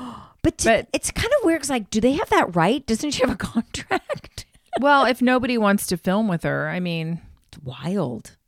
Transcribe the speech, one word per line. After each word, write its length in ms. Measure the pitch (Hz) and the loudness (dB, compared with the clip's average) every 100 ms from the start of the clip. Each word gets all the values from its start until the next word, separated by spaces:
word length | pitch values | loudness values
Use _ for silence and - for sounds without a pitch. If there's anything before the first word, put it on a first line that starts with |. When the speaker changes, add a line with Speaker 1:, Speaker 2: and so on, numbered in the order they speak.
Speaker 1:
<gasps> 40 | 254 226 - _ | -10 -14 -20 _
But 160 | - - | -2 0
t-, 100 | 226 | 2
Speaker 2:
But 200 | 202 - | 2 0
Speaker 1:
it's 200 | - - | -6 -6
kind 160 | - 453 571 | -4 0 2
of 60 | |
weird 160 | 392 330 | 2 0
'cause, 100 | - | -2
like, 180 | 254 196 | -4 -2
do 100 | 214 | 0
they 140 | 240 | 2
have 140 | 294 - | 2 2
that 260 | 381 269 170 | 2 2 2
right? 280 | 165 277 | 2 2
Doesn't 280 | - 220 302 | -2 -4 -2
she 80 | 254 | 0
have 100 | 247 | -2
a 60 | - | -2
<laughs> 0 | |
contract? 1080 | - - - - - - - 571 - - - _ _ 719 | -4 -4 -6 -12 -4 -6 -4 -10 -10 -18 -20 _ _ 0
Speaker 2:
Well, 240 | 277 285 269 | 4 4 4
if 160 | 254 | 2
nobody 340 | 247 254 240 240 | 2 2 2 2
wants 300 | 208 196 - | 2 2 0
to 100 | 180 | -2
film 300 | - 196 220 | 0 0 0
with 160 | 165 | 0
her, 260 | 147 143 151 | -2 -2 -4
I 120 | 170 | -4
mean, 400 | 180 165 160 165 - - _ | -4 -4 -4 -6 -10 -20 _
Speaker 1:
It's 100 | - | -16
wild. 720 | 139 127 156 202 139 117 - _ | -16 -10 -4 -2 -4 -6 -14 _